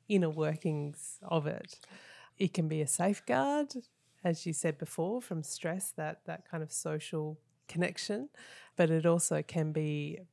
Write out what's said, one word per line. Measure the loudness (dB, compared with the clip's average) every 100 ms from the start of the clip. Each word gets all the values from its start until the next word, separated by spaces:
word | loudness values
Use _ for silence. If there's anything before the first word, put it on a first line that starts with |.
| 2
inner | 4 4
workings | 2 0 2 0 0 -2 -8 -12 -10
of | 0 0 0
it. | -4 -10 -18 -20 -20 -20 -20 -12 -2
It | 0
can | 2 0
be | 2
a | 0
safeguard, | 2 2 2 0 2 4 2 0 -6 -12 _ _ _
as | -2 0
you | -2
said | -2 -2 -2
before, | -6 -4 -2 -2
from | -4 -6
stress, | -6 -6 -4 -4 -6 -6
that, | -6 -8
that | -10 -10 -8
kind | -8
of | -6
social | -6 -4 -4 -4 -4 -4 -8 _ _ -6
connection, | 0 0 -2 -4 -4 -6 -14 -20 -20 -4
but | 4 4
it | 6
also | 6 6 4 0
can | 0 0 0
be, | 0 0 0 -4 -8 -12